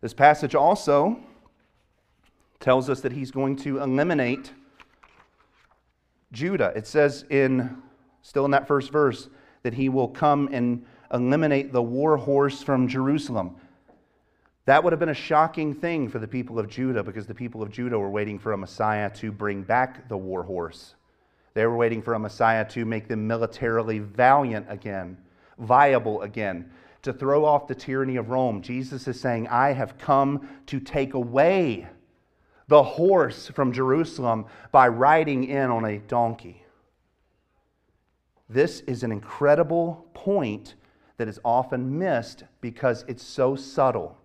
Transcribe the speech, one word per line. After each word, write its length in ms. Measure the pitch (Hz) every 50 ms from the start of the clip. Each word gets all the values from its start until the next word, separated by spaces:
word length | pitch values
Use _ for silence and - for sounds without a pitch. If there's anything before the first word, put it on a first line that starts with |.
This 120 | - 117
passage 440 | - - 139 147 151 151 156 135 -
also 640 | 147 139 165 202 208 - - 143 143 151 196 233 - - - - _ _ _ _ _ _ _ _ _ _ _ _ _ _ _ _ _ _ _ _ _ _ _ _ _
tells 320 | - 131 127 131 127 139
us 100 | 135 131
that 100 | - 131
he's 180 | 120 143 135 123
going 240 | - 135 139 135 139
to 240 | 135 - 147 135 135
eliminate 720 | 143 135 131 135 147 175 175 147 127 120 131 - - - - - _ _ _ _ - _ _ _ - _ _ _ _ _ _ _ _ _ _ _ _ _ _ _ _ _ _ _ _ _ _ _ _ _
Judah. 400 | - 113 143 175 196 160 117 90 -
It 140 | 110 107 -
says 360 | - 151 147 143 135 - - -
in, 500 | 139 139 135 131 131 127 127 127 - - - - _ _ _ _ _ _
still 220 | _ - - 139 139
in 60 | 139
that 160 | 139 139 139
first 240 | - 147 139 123 -
verse, 380 | 139 151 147 135 117 - - - - - _ _ _ _
that 120 | _ 123 113
he 140 | 127 135 135
will 200 | 127 135 123 113
come 400 | - - 156 147 143 143 143 135
and 340 | 139 123 120 120 120 120 - - - _ _ _
eliminate 600 | - 123 123 127 139 156 160 151 139 139 139 139
the 100 | 127 123
war 340 | 120 117 120 131 147 156 156
horse 460 | 143 - 143 143 139 143 143 139 -
from 260 | - - 139 127 127 120
Jerusalem. 680 | 127 131 131 135 147 151 147 - 123 107 92 90 87 - - _ _ _ _ _ _ _ _ _ _ _ _ _ _ _ _ _ _ _ _
That 180 | - 135 151
would 100 | 160 180
have 80 | 160 151
been 100 | 170 160
a 40 | 143
shocking 600 | - - - 160 151 160 160 160 165 156 151 139
thing 340 | 147 170 170 170 160 135 110
for 100 | - 120
the 100 | 107 107
people 300 | - 127 120 - 117 117
of 100 | 104 104
Judah 360 | - - 127 131 127 107 98
because 220 | 107 98 110 101
the 80 | 98 110
people 280 | - 123 120 120 113
of 80 | 107 101
Judah 280 | 98 120 120 123 120 107
were 120 | 101 98
waiting 280 | 101 104 104 107 104 98
for 140 | - 113
a 60 | 107 98
Messiah 520 | 95 92 - - 113 107 107 104 104 98 101
to 140 | - - 110
bring 320 | 104 101 107 104 101 101
back 460 | 95 92 110 123 127 127 127 - - -
the 80 | 110
war 260 | 98 95 95 92 92
horse. 540 | 85 95 95 87 85 82 - - - - _ _ _ _ _ _ _ _ _ _ _ _
They 140 | _ 110 110
were 100 | 113 117
waiting 240 | 117 120 113 117 113
for 140 | 107 120 117
a 40 | 110
Messiah 460 | 107 104 - - 120 113 113 110 107 110
to 140 | - 123 117
make 240 | 110 113 110 107 -
them 180 | 123 110 107
militarily 720 | 107 117 113 113 110 - - 131 117 113 113 110 110 110 107
valiant 680 | 104 104 101 113 123 127 135 143 143 123 113 104 101 -
again, 500 | 104 101 - 107 98 95 90 90 92 90 _ _ _ _ _ _ _ -
viable 640 | 120 110 123 131 147 143 135 120 110 113 107 104
again, 480 | 104 104 104 110 107 98 92 87 87 87 - - _ _ _ _
to 100 | - 135
throw 320 | 120 - 135 135 143 151 151
off 220 | 151 147 147 147
the 80 | - 131
tyranny 400 | 131 - - 131 135 135 131 127
of 160 | 123 110 107
Rome. 320 | 127 131 131 123 107 98
Jesus 460 | 90 - 123 127 131 131 143 127 - 139
is 120 | 120 -
saying, 280 | - 131 120 113 113 -
"I 240 | 120 120 131 143
have 260 | 139 131 120 101 - -
come 500 | - - 143 135 139 139 143 139 - - - - _
to 120 | - - 135
take 360 | 135 - - 143 139 135 -
away 760 | 131 120 117 117 135 147 170 190 190 175 143 113 90 80 - - _ _ _ _ _ _ _ _ _ _ _ _ _ _ -
the 160 | 147 147 135
horse 640 | - - - 165 190 196 180 147 123 110 - - -
from 240 | 143 - 139 127
Jerusalem 760 | 120 127 131 131 131 156 165 156 - - 131 120 113 110 107 - - - - -
by 160 | - 139 127
riding 560 | 123 113 117 127 143 156 160 160 151 143 127
in 280 | 127 127 143 139 135 127
on 140 | 120 113 113
a 140 | 107 104 101
donkey." 640 | 104 104 127 120 120 113 117 - - 87 82 - _ _ _ _ _ _ _ _ _ _ _ _ _ _ _ _ _ _ _ _ _ _ _ _ _ _ _ _ _ _ _ _ _ _ _ _ _ _
This 320 | 110 127 151 170 - -
is 200 | - - 127 113
an 80 | 127 113
incredible 1000 | 110 104 107 - - - 147 143 147 160 170 151 165 170 170 170 165 - - _ _
point 640 | - - 196 202 196 147 110 104 104 98 - - _ _ _ _ _ _ _ _
that 100 | - 117
is 140 | 107 104 - _
often 540 | 120 117 123 127 127 139 123 127 127 135 156
missed 460 | 185 185 151 120 113 - - - - _ _ _
because 440 | - 120 113 - - 127 120 113 - -
it's 160 | 123 - -
so 320 | - - - 131 127 139
subtle. 600 | 135 - - - - 139 131 113 107 82 80 - _ _